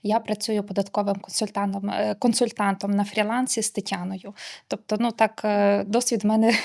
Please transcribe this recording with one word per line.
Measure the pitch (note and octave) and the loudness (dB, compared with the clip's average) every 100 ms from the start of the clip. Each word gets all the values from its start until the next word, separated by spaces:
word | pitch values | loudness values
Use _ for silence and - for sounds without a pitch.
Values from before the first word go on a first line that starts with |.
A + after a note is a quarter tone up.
я | G#3 A3 | 0 0
працюю | A3+ G#3 - G#3 | 0 -4 -2 -2
податковим | G#3 G3 G3 - G3+ G3 | -2 -2 -2 0 0 -2
консультантом, | - - G#3 G3+ G3+ G3 G3+ | -4 -4 -4 -2 -4 -4 -4
е, | G3 G#3+ G#3 | -2 -2 2
консультантом | B3 A3+ A#3 - G3+ G3 G3 | 2 2 0 0 -2 0 0
на | G3+ | 0
фрілансі | G3+ - G#3 A#3+ C4 - | 0 0 0 0 -2 -2
з | G#3+ | -2
Тетяною. | - F#3+ F#3 F#3 F#3+ G3+ - - - - | -4 -6 -6 -6 -8 -12 -16 -16 -14 -8
Тобто, | G#3 - G#3+ | -8 -2 0
ну, | A#3+ | 0
так, | A3+ A3 - G#3+ | 2 0 2 0
е, | G3+ G3+ G3+ | 2 4 2
досвід | G3 A3+ - A3 | 2 0 0 0
в | G#3 | 2
мене | A3 A3 A3 | 4 4 4